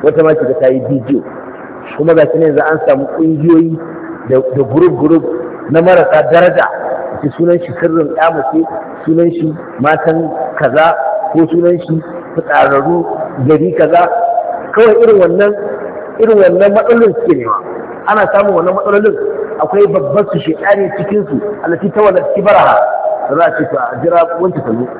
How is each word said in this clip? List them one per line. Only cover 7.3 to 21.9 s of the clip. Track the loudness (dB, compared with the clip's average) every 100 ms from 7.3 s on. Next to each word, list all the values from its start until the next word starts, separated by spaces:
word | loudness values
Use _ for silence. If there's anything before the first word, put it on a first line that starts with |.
| -2
sunan | 0 0
shi | -2 -4
sirrin | 0 0 -2 0
ya | 0
mace, | 0 -2 -2 -2 -6 -12 -10 -2
sunan | 2 2
shi | 0 -4 -6 -12 -4
matan | 0 0 0 0 -2 -6 -8 -2
kaza, | 0 2 2 2 -2 -4 -2
ko | 0 2
sunan | 4 2 2 -2
shi | -4 -4 -14 -8
fitsararru | -8 -2 2 2 2 0 -2 -2 -6 -8 -4 2
gari | 2 2 0
kaza. | 2 4 2 0 -2 -2 -4 -8 -4
Kawai | 2 4 6
irin | 6 6
wannan, | 4 2 0 0 -6 -8 -10 -12 -14 -2
irin | 2 6
wannan | 4 4 2
matsalolin | 2 2 4 4
suke | 0 0 0
nema. | 0 -4 -6 -12 -12 -10 -2
Ana | 0 2
samun | 2 2 2
wannan | 0
matsalolin, | -2 0 2 2 0 -4 -6 -8 -6
akwai | -2 2 2
babbar | 2 0 -2 0
su | -2
shekari | -4 -4 0 0 0 -4
cikin | -2 -2 -2
su, | -4 -4 -6
allati | -4 -4 -2